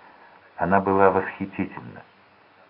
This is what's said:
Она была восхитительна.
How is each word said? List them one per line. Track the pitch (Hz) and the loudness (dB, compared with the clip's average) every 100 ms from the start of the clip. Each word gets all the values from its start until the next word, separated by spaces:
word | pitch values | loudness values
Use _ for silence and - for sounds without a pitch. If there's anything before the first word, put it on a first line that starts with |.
| - - - - - - | -20 -20 -20 -20 -20 -6
Она | 85 98 | 0 2
была | 98 95 98 | 2 4 4
восхитительна. | 95 - - 98 - 92 - - 95 - _ _ _ _ _ | 4 -4 -10 -10 -6 -8 -8 -18 -20 -20 _ _ _ _ _